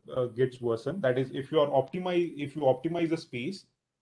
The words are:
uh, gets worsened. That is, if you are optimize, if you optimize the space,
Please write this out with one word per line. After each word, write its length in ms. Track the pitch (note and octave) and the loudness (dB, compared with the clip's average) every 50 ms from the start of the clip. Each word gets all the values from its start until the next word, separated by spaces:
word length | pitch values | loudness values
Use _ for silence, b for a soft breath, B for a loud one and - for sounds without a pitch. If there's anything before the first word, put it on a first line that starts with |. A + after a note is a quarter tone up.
| _ - - | _ -8 -4
uh, 120 | C3 B2+ | -2 -2
gets 340 | A#2+ G#2+ A2+ C3 B2+ B2+ - | -2 2 0 0 0 0 -2
worsened. 420 | A#2+ A#2+ A2+ A2+ - C#3 D#3+ G3 - | -2 -2 -2 0 -2 -4 -4 0 0
That 160 | C3 B2+ B2+ | 2 2 2
is, 120 | C3+ C3+ - | 0 -2 -4
if 180 | D3 C3 C3 | -8 -8 0
you 100 | D#3 D#3 | 2 4
are 60 | D3 | 4
optimize, 640 | C#3+ C#3+ C3+ C3 - - F#3 F3+ F3+ F3+ F3 F3 E3 - | 4 4 2 2 2 -4 -6 -4 0 0 0 0 0 -2
if 180 | C#3+ D3 C#3 - | -6 -10 -8 -6
you 80 | D#3+ D3 | 2 4
optimize 460 | C3 C3 - - E3 E3+ F3 E3 D#3+ | 4 4 4 0 -2 -2 0 0 0
the 80 | D#3+ | 0
space, 480 | D#3+ - - - A#2+ A#2+ D3 G3+ G3 - _ _ _ _ _ _ _ | -2 -4 -8 -8 -6 -6 -6 -8 -10 -14 _ _ _ _ _ _ _